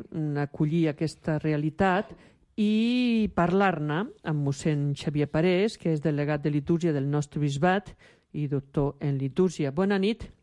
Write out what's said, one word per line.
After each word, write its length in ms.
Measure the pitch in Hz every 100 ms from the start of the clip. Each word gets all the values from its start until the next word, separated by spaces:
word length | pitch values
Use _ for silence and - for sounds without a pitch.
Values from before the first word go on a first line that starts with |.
| - 165 151 143
acollir 480 | 143 - 156 170 160
aquesta 440 | 143 156 - - 151
realitat 680 | 156 147 156 - 190 180 - - - _ _ -
i 680 | 208 214 233 247 247 226 208 -
parlar-ne 640 | 170 190 196 160 151 151 254 -
amb 240 | - 151 143
mossèn 460 | 139 165 147 143 139
Xavier 300 | - 143 143
Parés, 480 | 156 180 180 220 -
que 140 | 175
és 80 | 156
delegat 440 | 160 143 147 151 151
de 80 |
litúrgia 400 | 147 143 165 170
del 160 | 143 139
nostre 320 | 147 147 156
bisbat 500 | 147 139 180 190 - - - _ _ -
i 100 | 147
doctor 460 | 139 139 - 139 143
en 160 | 147 139
litúrgia. 560 | 135 127 185 160 143
Bona 260 | 143 196 196
nit. 260 | 196 233 - -